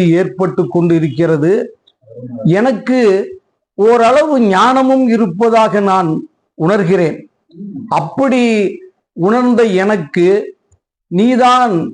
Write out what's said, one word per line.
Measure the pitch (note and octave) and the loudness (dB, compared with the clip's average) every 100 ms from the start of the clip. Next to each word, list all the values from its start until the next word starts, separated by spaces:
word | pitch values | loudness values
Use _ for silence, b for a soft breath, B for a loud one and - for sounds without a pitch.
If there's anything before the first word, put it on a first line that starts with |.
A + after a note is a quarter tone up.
| E3+ | 2
ஏற்பட்டு | E3+ F#3 F#3+ F#3 F#3 E3+ | 2 0 -4 -4 -2 -2
கொண்டு | F3 E3+ | 0 0
இருக்கிறது. | E3 D#3 B2+ E3 D#3 D#3+ A3+ - - _ _ _ - - - D#3 | 0 0 -2 -2 0 0 0 -4 -14 _ _ _ -18 -14 -4 0
எனக்கு | F#3+ B3+ G#3+ A#3+ B3+ G#3+ F#3+ A#3+ - _ _ _ - | 2 0 -2 -2 0 2 0 -4 -12 _ _ _ -2
ஓரளவு | G#3+ A#3+ A3+ C#4+ D#4 C4+ | 2 4 4 2 2 2
ஞானமும் | G#3+ F#3 A#3+ C4 C4 C4+ B3+ | 2 2 2 2 2 2 2
இருப்பதாக | A3+ G#3+ F3 A#3 A3+ A3 G#3 | 0 -2 0 0 2 2 0
நான் | G3 F#3+ E3 D#3 - _ _ - | 0 0 0 -4 -8 _ _ -4
உணர்கிறேன். | D#3+ G#3 E3+ F#3+ D#3+ - - _ _ F3 G3+ F#3+ - | -2 0 0 0 0 -4 -18 _ _ -20 -16 -14 -6
அப்படி | - D#3 - C4+ B3+ A#3+ G#3+ F#3+ G#3 - _ _ - | -4 -4 -2 0 2 0 0 -2 -6 -18 _ _ -4
உணர்ந்த | F#3 A#3+ B3 A#3 A3+ | 0 0 2 2 2
எனக்கு | F#3 G3 G3+ D3 F3+ F3+ G3+ - - _ _ _ _ - | 0 0 -2 -4 0 2 0 -4 -16 _ _ _ _ -6
நீதான் | F3 A#3+ B3+ B3 B3+ A#3+ E3+ C3 | 0 2 2 2 2 2 0 -4